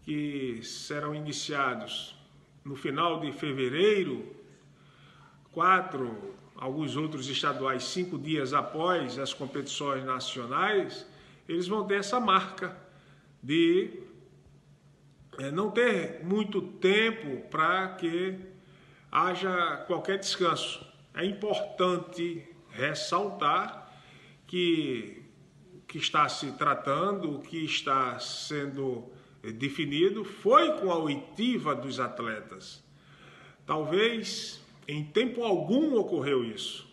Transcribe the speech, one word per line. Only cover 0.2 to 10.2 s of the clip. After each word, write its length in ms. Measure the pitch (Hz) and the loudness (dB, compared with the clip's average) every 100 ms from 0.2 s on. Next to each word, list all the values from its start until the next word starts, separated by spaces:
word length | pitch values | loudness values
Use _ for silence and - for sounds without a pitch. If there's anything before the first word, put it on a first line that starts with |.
| 147 143 131 113 | -2 -4 -4 -6
serão 500 | 113 - - 147 147 | -8 -12 -8 -6 -4
iniciados 1040 | 151 151 139 - 143 135 113 104 - - - - - _ - | -4 -6 -6 -4 0 0 0 -6 -8 -10 -16 -20 -20 _ -16
no 100 | 139 | -12
final 460 | 135 160 139 170 160 | -6 -4 2 2 2
de 100 | 147 | -4
fevereiro, 1040 | - 156 135 127 143 208 208 165 120 - - - - - - - - - - - - - | -4 -4 0 0 4 6 6 2 -2 -8 -14 -20 -20 -20 -20 -20 -20 -20 -20 -20 -20 -14
quatro, 800 | 160 175 185 180 139 123 107 101 - - - | 2 6 6 4 -4 -4 -6 -10 -14 -20 -10
alguns 400 | 127 143 147 123 | -6 -4 -2 -2
outros 320 | 156 151 131 | -2 -4 -4
estaduais, 560 | 131 147 131 135 131 | 0 0 0 0 -2
cinco 340 | - 185 180 151 | -4 -4 -4 -4
dias 340 | 143 156 131 | -2 -2 2
após 680 | 143 127 156 170 180 131 120 | 0 0 -2 2 2 0 -4
as 140 | 135 | -6
competições 720 | - 135 147 135 - 143 135 | -6 -6 -6 -6 -4 -2 -2
nacionais, 1000 | 131 131 | -2 -4